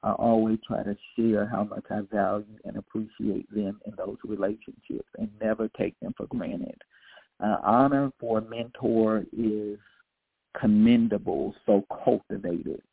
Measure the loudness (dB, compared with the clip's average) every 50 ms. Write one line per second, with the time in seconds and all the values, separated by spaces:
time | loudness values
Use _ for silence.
0 | -2 -2 -2 0 2 4 4 4 4 2 0 -2 -4 -6 -6 -4 -4 -6 -6 -8
1 | -10 -12 _ 0 2 2 2 2 0 0 -2 -4 -4 -4 -6 -10 -8 -6 -6 -6
2 | -6 -4 -2 0 0 0 0 -4 -6 -10 -18 -18 -16 -12 -12 -12 -12 _ _ -8
3 | -8 -8 _ -6 -4 -2 -2 -4 -6 _ -4 -4 -4 -4 -6 -8 _ -16 -10 -10
4 | -8 -10 -10 -10 -8 -8 -4 -2 -2 -2 -2 -4 -12 -20 -20 _ _ _ -10 -10
5 | -10 _ _ -8 -8 -8 -6 -4 -2 -2 0 0 -2 -6 _ -4 -4 -4 -4 _
6 | -10 -10 -8 -8 -8 -6 -6 -6 -6 -6 -6 -8 -8 -10 -12 _ -20 _ _ _
7 | _ -20 -20 -20 _ _ _ _ -2 0 0 0 2 4 6 6 6 4 4 2
8 | 0 -2 -4 _ -4 -2 -2 -2 -2 -4 -8 -8 -8 -8 _ -4 -2 2 4 4
9 | 4 4 2 0 -2 -4 -6 -2 -2 0 0 -2 -4 -6 -8 -10 _ _ _ _
10 | _ _ _ _ _ _ _ _ _ _ _ -2 2 4 6 6 8 8 8 6
11 | 4 2 0 0 -2 -2 -2 -2 -2 -4 -6 -6 _ 4 4 4 4 _ -10 0
12 | 2 2 2 2 _ _ -10 -6 -4 -4 -4 -4 -4 -6 -8 -8 _ _